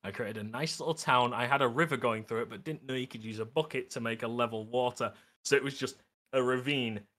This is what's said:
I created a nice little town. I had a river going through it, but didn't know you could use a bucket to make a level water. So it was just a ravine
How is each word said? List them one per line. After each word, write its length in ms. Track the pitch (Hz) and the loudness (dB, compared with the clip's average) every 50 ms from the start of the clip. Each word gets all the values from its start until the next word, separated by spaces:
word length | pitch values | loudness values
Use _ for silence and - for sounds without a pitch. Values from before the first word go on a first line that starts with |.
| _ | _
I 80 | 98 | -10
created 340 | 95 - 120 101 - 110 104 | -6 -6 -6 -6 -6 -6 -8
a 20 | 107 | -8
nice 300 | 113 123 151 160 - - | -6 -4 -4 -4 -4 -4
little 140 | 139 151 160 | -4 -4 -4
town. 400 | - - - 135 123 123 120 120 | -2 2 6 6 6 6 4 2
I 140 | 110 123 120 | 0 2 4
had 140 | 139 139 139 | 4 4 4
a 40 | 123 | 4
river 300 | 117 131 170 156 139 123 | 4 4 2 2 2 2
going 260 | 117 120 113 110 107 | 2 2 2 2 -2
through 200 | - 117 113 117 | -4 -2 -2 -2
it, 60 | - | -4
but 140 | 113 101 95 | -8 -10 -8
didn't 220 | 160 156 - - | -8 -8 -8 -6
know 80 | 135 131 | -6 -4
you 140 | 131 127 - | -4 -4 -6
could 160 | - 120 110 | -8 -10 -10
use 160 | 110 110 107 | -8 -6 -6
a 60 | 110 | -8
bucket 440 | 113 - 160 156 156 - 131 127 - | -2 -2 -2 -2 0 -2 -6 -6 -4
to 80 | - 131 | -8 -4
make 220 | 117 117 113 113 - | -4 -4 -4 -2 -4
a 40 | 117 | -4
level 380 | 117 120 120 117 113 110 107 | 0 0 0 0 0 -6 -8
water. 460 | 110 120 123 123 123 120 - 123 107 - - _ _ _ _ _ | -2 0 2 2 0 0 -2 -4 -4 -4 -8 _ _ _ _ _
So 120 | - 139 | 4 4
it 80 | 135 131 | 4 4
was 140 | 139 139 - | 0 -4 -4
just 180 | 131 127 - _ _ _ _ _ _ _ - | -6 -6 -6 _ _ _ _ _ _ _ 0
a 100 | 135 127 | 2 2
ravine 580 | 123 127 127 123 139 147 139 123 113 110 101 101 _ _ | 4 2 0 0 0 0 0 0 -2 -4 -6 -10 _ _